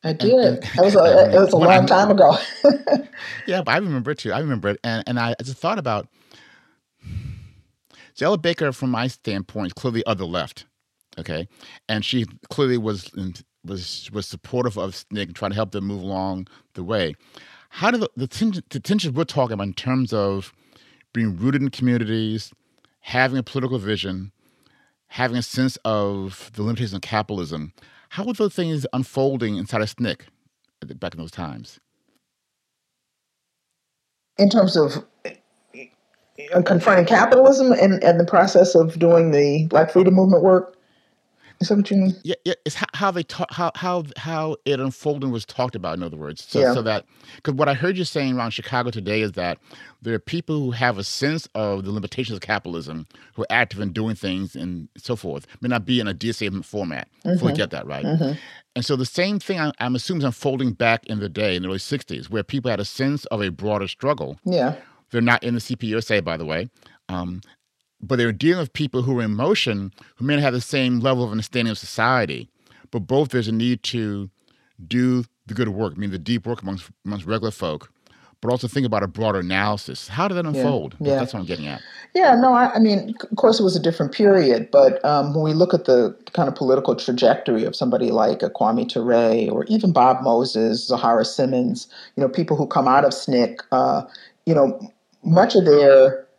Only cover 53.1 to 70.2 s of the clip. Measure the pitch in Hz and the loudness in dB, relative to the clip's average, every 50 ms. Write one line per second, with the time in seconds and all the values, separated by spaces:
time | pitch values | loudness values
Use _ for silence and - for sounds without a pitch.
53.1 | _ - _ _ _ - 110 - 107 120 120 - - 98 107 98 85 110 110 113 | _ -20 _ _ _ -10 -6 -2 -2 -2 -2 -2 -4 -10 -8 -8 -6 -6 -6 -6
54.1 | 110 - - 95 90 92 98 90 - 87 87 90 90 85 78 - _ - - - | -8 -8 -8 -8 -8 -6 -8 -10 -10 -12 -10 -10 -10 -10 -14 -16 _ -20 -8 -8
55.1 | 123 110 - 90 71 71 - _ - - - 120 123 120 98 120 127 123 110 101 | -8 -8 -6 -10 -10 -10 -12 _ -18 -10 -4 -4 -2 -2 -2 0 -2 -2 0 -2
56.1 | 95 78 - 117 113 - 113 101 95 98 82 - - 104 98 85 76 64 - _ | -6 -6 -6 -6 -6 -4 -6 -6 -6 -8 -10 -8 -8 -8 -8 -6 -8 -10 -12 _
57.1 | _ _ _ 160 180 180 - - - - 104 - - 69 - 65 71 69 - - | _ _ _ -2 -2 0 0 0 0 -2 -4 -4 -6 -12 -10 -10 -10 -8 -4 -2
58.1 | 151 165 156 135 147 160 - - - - _ _ _ 123 120 - 147 131 127 123 | -2 0 0 -2 -4 -6 -10 -18 -20 -20 _ _ _ -8 -4 -2 -2 -2 -2 -4
59.1 | - - 175 196 208 196 - - 196 175 156 151 - _ 117 123 127 123 - - | -2 -2 -2 -2 -2 -4 -4 -6 -4 -4 -4 -4 -4 _ -4 -2 -2 -4 -4 -4
60.1 | 185 165 139 135 113 - - 143 135 127 135 123 110 - 120 113 113 113 _ - | -4 -2 -2 -4 -4 -2 -4 -4 -2 0 -2 -4 -2 0 0 0 0 0 _ -8
61.1 | 113 107 101 98 73 101 104 101 92 90 92 92 95 95 - - 139 139 - _ | -8 -6 -6 -6 -6 -4 -4 -2 -2 -4 -4 -6 -6 -8 -6 -6 -8 -8 -8 _
62.1 | 87 62 65 78 101 110 98 _ - 139 123 127 110 98 101 - - - 131 139 | -12 -12 -12 -8 -6 -8 -6 _ -8 -6 -4 -4 -4 -4 -6 -10 -6 -4 -4 -4
63.1 | 147 143 - - 113 107 104 95 85 - 95 107 107 104 98 90 - _ - 135 | -4 -4 -6 -8 -6 -4 -4 -4 -6 -6 -6 -4 -4 -4 -4 -6 -10 _ -4 -4
64.1 | 147 - - 65 - - _ 185 180 170 127 131 165 - - _ _ _ _ _ | -2 -2 -4 -10 -10 -10 _ -4 -2 0 0 -2 -4 -8 -14 _ _ _ _ _
65.1 | - 120 117 120 120 117 - 120 120 117 - - 123 110 - 110 107 113 117 - | -2 0 4 4 2 2 2 -4 -6 -6 -6 -6 -8 -8 -6 -4 -4 -4 -2 0
66.1 | 110 104 85 82 82 80 82 76 78 82 95 127 _ _ _ _ _ _ _ - | 0 0 0 -2 -6 -6 -4 -4 -4 -6 -6 -8 _ _ _ _ _ _ _ -10
67.1 | 92 90 90 87 90 92 - _ _ _ _ _ _ _ _ _ _ _ - 92 | -8 -8 -6 -8 -10 -12 -14 _ _ _ _ _ _ _ _ _ _ _ -6 -4
68.1 | 131 123 117 117 110 98 - 160 180 185 165 131 _ - 151 135 - 127 123 127 | -2 0 0 0 0 0 0 0 0 0 -2 -8 _ -6 -6 -4 -2 -4 -2 -2
69.1 | 135 120 113 107 107 104 127 160 214 - - - 107 98 98 98 - _ - _ | -2 -2 -2 -2 -2 -2 0 0 0 0 -2 -2 -4 -4 -6 -10 -12 _ -20 _
70.1 | _ _ | _ _